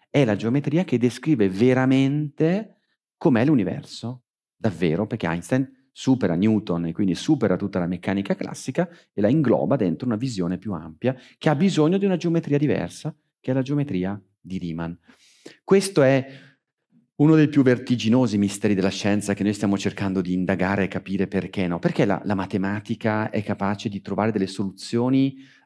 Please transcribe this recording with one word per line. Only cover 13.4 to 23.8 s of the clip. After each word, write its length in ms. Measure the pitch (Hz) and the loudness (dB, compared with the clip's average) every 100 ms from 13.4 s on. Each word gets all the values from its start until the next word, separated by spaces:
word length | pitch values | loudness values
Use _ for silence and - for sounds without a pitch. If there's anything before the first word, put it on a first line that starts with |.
che 100 | - | -4
è 40 | |
la 80 | 131 | -2
geometria 600 | 127 147 143 92 92 101 - _ | -2 -2 -2 -2 -4 -6 -12 _
di 180 | - 92 | -10 -8
Riemann. 340 | 87 82 82 85 _ _ _ _ - - | -6 -6 -8 -10 _ _ _ _ -20 -10
Questo 380 | - 196 196 - | 0 2 2 4
è 440 | 135 135 127 - - _ _ _ _ _ _ - | 4 4 0 -10 -20 _ _ _ _ _ _ 2
uno 180 | 147 | 6
dei 140 | 156 147 | 6 6
più 160 | 147 | 4
vertiginosi 720 | 127 123 - 123 107 123 123 104 | 4 4 2 -2 2 2 2 2
misteri 380 | 101 - 107 98 | 0 0 -2 2
della 140 | 95 | 0
scienza 440 | 95 104 104 101 | 0 0 0 0
che 80 | 101 | -2
noi 100 | 101 | -2
stiamo 240 | 104 101 98 | 0 0 0
cercando 440 | 98 - 98 95 | -2 -4 -4 -2
di 120 | 87 | -2
indagare 520 | 92 90 95 92 98 | -2 0 0 0 0
e 40 | 95 | -2
capire 380 | 90 - 95 95 | -4 -6 -4 -2
perché 400 | 98 90 - 92 | -2 -4 -4 -2
no. 140 | 87 | -2
Perché 240 | 170 170 | -2 0
la, 180 | 117 92 | 0 0
la 120 | - 98 | -2 -4
matematica 960 | 95 101 98 104 - 110 113 107 110 | -4 -2 -2 -4 -6 -4 -2 -2 -2
è 120 | - | -4
capace 460 | 101 101 98 104 | -4 -4 -4 -4